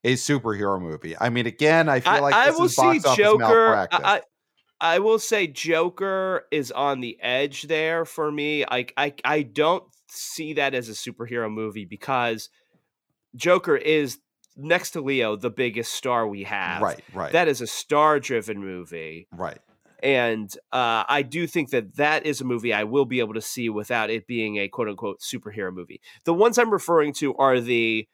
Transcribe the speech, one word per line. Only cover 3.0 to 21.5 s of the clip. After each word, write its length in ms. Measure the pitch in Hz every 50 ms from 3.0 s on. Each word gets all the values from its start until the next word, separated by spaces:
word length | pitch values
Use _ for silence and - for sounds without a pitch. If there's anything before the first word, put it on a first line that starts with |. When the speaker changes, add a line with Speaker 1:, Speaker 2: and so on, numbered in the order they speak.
| -
Speaker 2:
see 60 | -
Speaker 1:
office 80 | - 208 208
Speaker 2:
Joker. 140 | 208 214 214
Speaker 1:
malpractice. 640 | 196 220 226 226 226 226 220 - 190 - - - -
Speaker 2:
I, 120 | 196 208
I, 40 | - - _ _ _ _ _ _ _ _ _ _ _
I 200 | - 165 180 180
will 180 | 196 220 226 220
say 300 | 220 - 226 208 190 160
Joker 1000 | 139 - - 160 165 160 165 180 180 180 196 196 190 190 190 190 185 170 - _ -
is 180 | 156 135 120
on 300 | - - 139 143 139 127
the 180 | 127 120 104 _
edge 420 | - 117 123 131 143 143 135 - -
there 420 | 147 160 156 156 160 165 165 165
for 260 | 160 - - 156 151
me. 340 | 151 147 147 151 151 147 139
I, 220 | - 123 127 127 123 -
I, 180 | - 143 147 143 - -
I 180 | 165 151 151 143
don't 400 | 117 107 143 147 160 175 190 - _ _ _ _ _
see 440 | - - - - - - 160 151 156
that 180 | 147 143 139 135
as 140 | 127 120 113
a 40 | 107
superhero 600 | - - 123 117 _ 117 117 123 120 113 107 107
movie 320 | 110 110 107 98 110 101
because 640 | 85 104 101 - - 135 127 120 117 113 110 - - _ _ _ _ _ _ _ _ _ _ _ _ _ _ _ _ _
Joker 400 | 123 - 170 180 185 180 175 151
is, 440 | 135 - 151 156 156 147 131 117 - _ _ _ _ _ _ _ -
next 340 | 139 156 170 180 175 - -
to 80 | 170 135
Leo, 340 | 135 139 131 117 107 107
the 140 | 104 95 120
biggest 420 | 110 - 127 123 101 117 113 - -
star 340 | - - 127 123 117 113
we 180 | 107 101 101 98
have. 360 | 95 107 101 92 87 85 82
Speaker 1:
Right, 220 | - 90 - - - - -
right. 200 | 95 87 73 -
Speaker 2:
That 140 | 165 180 160
is 120 | 139 -
a 60 | 123
star-driven 920 | 110 - - - _ 147 147 151 156 151 143 131 - 131 113 101 107 107 101
movie. 720 | 98 95 92 90 87 82 85 82 80 80 80 82 90 _ -
Speaker 1:
Right. 260 | 85 90 82 - - _ _ _ _ _ _ _ _ -
Speaker 2:
And, 480 | 135 139 127 120 117 113 110 107 98 - - _ _ -
uh, 320 | 127 123 117 113 113 104 -
I 140 | 135 143 139
do 240 | 127 131 165 170
think 240 | 156